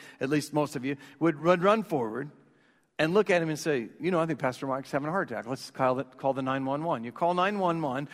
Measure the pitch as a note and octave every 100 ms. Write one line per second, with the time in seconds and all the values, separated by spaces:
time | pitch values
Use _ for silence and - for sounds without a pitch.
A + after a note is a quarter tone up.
0 | - - C3+ D3 - D3+ D3 C#3+ B2+ C#3
1 | - - E3 D3 D#3+ F3+ F#3 A3 F#3+ D3+
2 | A2+ A2+ D3 - _ _ _ _ _ -
3 | D#3 F#3+ G3 F3 E3 D3+ E3+ C#3+ A2+ -
4 | E3 F3+ D#3+ C#3 C3 B2 C3+ C3+ C3+ C#3+
5 | D3 F#3+ D3+ G#2+ G#2+ B2+ - - C3 B2+
6 | C3+ - C#3 C3 C3 C3+ C3+ C#3+ E3 C#3
7 | A#2 A#2 E3+ F3+ F#3 G#3 F#3 E3 D3+ C3+
8 | D3